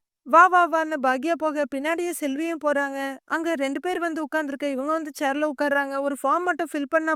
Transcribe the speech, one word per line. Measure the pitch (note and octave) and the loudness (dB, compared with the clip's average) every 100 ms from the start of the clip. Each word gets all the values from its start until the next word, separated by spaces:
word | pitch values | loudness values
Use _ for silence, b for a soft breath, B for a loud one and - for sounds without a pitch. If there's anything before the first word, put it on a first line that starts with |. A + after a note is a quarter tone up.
| _ _ C4+ | _ _ 4
"வா, | D#4+ F4+ | 8 8
வா, | F4+ E4+ | 6 4
வான்னு" | D#4+ D#4 D4+ | 2 0 0
பாக்யா | B3+ B3+ D#4 D#4+ | 0 0 0 0
போக, | D#4 D4 | -2 -2
பின்னாடியே | C#4+ C4+ D4+ E4+ F4 D#4+ | -4 -2 -2 -2 -4 -4
செல்வியும் | D4 C#4 E4 E4 | -4 -2 -4 -2
போறாங்க. | D4 C#4+ C#4 C4+ C#4 C4 | 0 0 -2 -4 -6 -8
அங்க | - D#4 E4 | -6 -2 -2
ரெண்டு | C#4 C4+ C#4 | -2 -2 -2
பேர் | F4+ F4+ | -2 -2
வந்து | E4+ D#4+ | -2 -4
உட்கார்ந்துருக்க, | D4+ D#4 C#4+ C4+ C#4+ | -2 -2 -2 -4 -4
இவங்க | C4 C#4+ | -2 -2
வந்து | D#4+ D4+ C4+ | -2 -4 -4
சேர்ல | C#4 C#4 | -2 0
உட்கார்றாங்க. | D4+ C4+ C#4+ C#4 C#4 C#4 | -2 0 0 0 0 -2
"ஒரு | C#4 | -2
ஃபார்ம் | C#4 C4+ E4 | -2 0 2
மட்டும் | F4+ E4 E4 | 0 -2 -4
ஃபில் | D4+ C#4 | -4 -2
பண்ணா | D#4+ D#4+ | 0 0